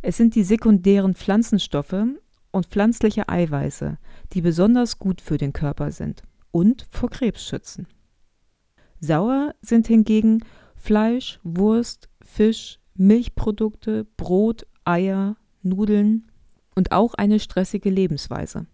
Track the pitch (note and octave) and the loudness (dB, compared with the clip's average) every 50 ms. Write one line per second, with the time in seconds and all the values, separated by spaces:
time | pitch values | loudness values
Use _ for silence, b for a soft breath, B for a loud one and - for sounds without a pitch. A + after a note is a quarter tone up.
0 | - F#3 E3+ - A#3 A#3 A3 A3+ G3 F3+ A3 A3+ - A3+ G#3 F#3 F3 G3 G3+ G3 | -4 -4 2 4 2 4 4 2 2 2 0 2 4 4 4 4 4 4 4 4
1 | F#3+ F#3+ F3+ - - - F#3+ A3 A#3 - - F#3+ - - - C#3+ C#3+ - - G3 | 2 0 -2 -2 -2 0 0 2 2 2 -2 -2 -2 -2 -4 -6 -4 -4 -4 -2
2 | G#3+ B3 C#4 E4 _ _ _ _ _ _ - F#3+ F3+ _ - G#3 G#3 A3+ A#3 - | -2 -4 -4 -8 _ _ _ _ _ _ -4 -4 -4 _ 0 2 2 2 2 2
3 | - G#3+ - G#3+ - - - F3 F3 D#3 D3 C#3 C#3+ D3 - - - D3 D#3 - | 0 0 2 0 -4 -2 0 -2 0 0 -2 -4 -4 -4 -6 -6 -8 -8 -8 -10
4 | b b b b b b - F#3 E3 F3 D#3+ E3 F#3 A3 A#3+ B3 A#3+ A#3 - - | b b b b b b -6 -2 0 0 2 4 4 4 4 4 2 -2 -4 -6
5 | - F#3+ F3+ - - - D#3 C#3+ D3 C#3 C#3+ - D3+ C#3+ C#3 - D3 C#3+ D3+ - | -4 -4 -4 -4 -4 -6 -4 -2 -2 -4 -4 -4 -4 -4 -4 -4 -6 -6 -6 -6
6 | - - - - - - _ _ _ _ - E3+ F3+ G#3+ C4+ - - - - - | -8 -8 -8 -10 -18 -20 _ _ _ _ -2 2 4 4 2 2 -6 -10 -6 -4
7 | B3 A#3+ - - C4 G#3+ - - - - - - _ - - - F3+ - _ _ | -4 -4 -4 -2 -4 -4 -4 -4 -10 -10 -10 -10 _ -12 -14 -14 -16 -16 _ _
8 | _ _ _ _ _ _ _ _ _ _ _ _ _ _ _ _ _ _ _ - | _ _ _ _ _ _ _ _ _ _ _ _ _ _ _ _ _ _ _ -12
9 | - C#3+ D#3+ - G3 A#3 C4 C4+ C#4+ D4 - _ - - A#3 A#3 A3+ - A3+ A3+ | -4 -2 0 0 0 0 0 -2 -2 -4 -8 _ -4 2 2 2 4 4 4 4
10 | G#3+ G#3 G#3+ A3 G#3+ A3 A3 A3+ B B B B B B B - - - G#3+ G#3+ | 4 4 2 2 4 2 2 2 B B B B B B B -14 -2 0 2 2
11 | G#3+ A3+ A#3 B3+ - - - - _ E3+ E3 F3+ G3 G#3+ A3 A#3 A#3+ - - _ | 2 0 -2 -4 -6 -10 -16 -14 _ -8 -2 0 2 2 2 2 -2 -4 -10 _
12 | _ - _ _ _ - - - G#3 A3 A3 - - - - _ _ _ _ F#3 | _ -20 _ _ _ -14 0 2 2 2 2 -2 -10 -18 -20 _ _ _ _ 2
13 | F#3+ G3 G#3+ A#3+ A#3+ - - - - A3 G#3 - A3 G#3+ G#3+ - - A3 G#3+ A3 | 4 6 6 4 2 -4 -6 -4 -4 -4 -2 -2 -4 -6 -6 -8 -8 -6 -6 -6
14 | G#3+ _ _ - - - F3+ F#3+ G#3+ A3+ A3+ - - _ _ _ _ F3 F3 F3 | -6 _ _ -12 -4 0 2 2 2 0 -2 -4 -12 _ _ _ _ -2 0 0
15 | F#3 F#3+ F#3+ G3 G3 G3+ G#3+ _ _ _ _ _ - F#3 F#3+ F#3+ G#3+ G#3+ G#3 G#3 | 0 0 -2 -2 -2 -4 -6 _ _ _ _ _ -4 -4 -2 0 0 2 2 2
16 | G#3 G#3 A3 A3+ A3+ _ _ _ _ _ _ _ _ _ _ F#3 F3+ - - F3+ | 4 2 2 0 -2 _ _ _ _ _ _ _ _ _ _ -2 0 2 2 2
17 | A3 A#3+ - - G3+ G3+ G#3+ G#3+ - - - F3+ F#3 - - G3 - G3+ F#3+ G3 | 2 2 0 -2 0 2 2 2 0 -2 -4 -4 -4 -2 -6 -4 -2 -2 0 0
18 | F#3+ E3+ D#3 C#3 - - A#2+ - - - - - E3 _ | 0 0 -2 -6 -6 -8 -8 -8 -8 -8 -8 -10 -12 _